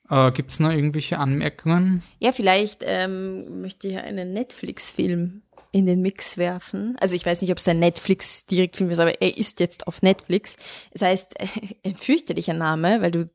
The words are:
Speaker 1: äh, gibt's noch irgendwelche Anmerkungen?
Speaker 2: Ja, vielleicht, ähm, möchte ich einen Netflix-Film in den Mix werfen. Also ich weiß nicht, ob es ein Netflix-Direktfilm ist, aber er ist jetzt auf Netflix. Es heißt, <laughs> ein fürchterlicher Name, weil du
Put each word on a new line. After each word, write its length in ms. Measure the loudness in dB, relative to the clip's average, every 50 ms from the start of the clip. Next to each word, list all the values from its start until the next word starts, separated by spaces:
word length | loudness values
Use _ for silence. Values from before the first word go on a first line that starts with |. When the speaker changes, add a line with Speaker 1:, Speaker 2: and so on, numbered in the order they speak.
| _ 0
Speaker 1:
äh, 220 | 2 4 4 4 4
gibt's 280 | 0 -4 -4 0 2
noch 100 | 2 2
irgendwelche 480 | 2 2 0 0 -2 -2 -4 -4 -4 -2
Anmerkungen? 840 | 0 0 0 0 -2 -4 -6 -4 0 2 4 4 4 4 2 0 -2 -8 _ -2
Speaker 2:
Ja, 140 | -2 -2 0
vielleicht, 500 | 2 2 4 4 4 2 0 -4 -8 -4
ähm, 720 | -4 -2 -2 -2 -4 -4 -6 -8 -8 -8 -10 -12 -12 -12 -12
möchte 280 | -12 -12 -14 _ -10 -8
ich 100 | -8 -8
einen 340 | -8 -8 -8 -8 -8 -6 -6
Netflix-Film 1120 | -6 -6 -8 -8 -12 -10 -10 -4 0 0 0 0 0 0 0 0 0 -2 -4 -6 -10 _ _ _ -20 _ _ 2
in 120 | 2 4
den 160 | 4 4 4 2
Mix 340 | 0 -2 -2 -4 -4 -2
werfen. 600 | 0 -2 -2 -4 -6 -10 -10 -8 -6 -6 -6 -4 0
Also 140 | 0 0 0
ich 80 | 0 0
weiß 160 | -2 0 0
nicht, 100 | 0 0
ob 60 | 2 2
es 80 | 2 2
ein 100 | 4 4
Netflix-Direktfilm 1120 | 4 2 2 0 0 0 0 2 2 2 2 2 0 0 2 2 2 0 0 -2 -2 0
ist, 80 | 2 2
aber 240 | 2 2 2 2 0
er 160 | 0 0 2
ist 200 | 0 0 2 2
jetzt 280 | 0 -2 -2 -6 -8
auf 160 | -10 -4 2 4
Netflix. 540 | 4 4 2 0 -2 -2 -2 -2 -4 -10 -10 -12 -16 -16 -16 -18 _
Es 100 | -6 -2 0
heißt, 320 | 2 2 0 -2 -6 -10 -12 -10 -8 -8 -10
<laughs> 240 | -10 -12 -16 _ -8
ein 120 | -8 -8
fürchterlicher 560 | -6 0 0 0 0 0 -4 -6 -4 -2 -2 -2
Name, 460 | -2 0 0 0 2 2 2 2 2
weil 100 | 2 0
du 200 | 0 0 -4 -4 _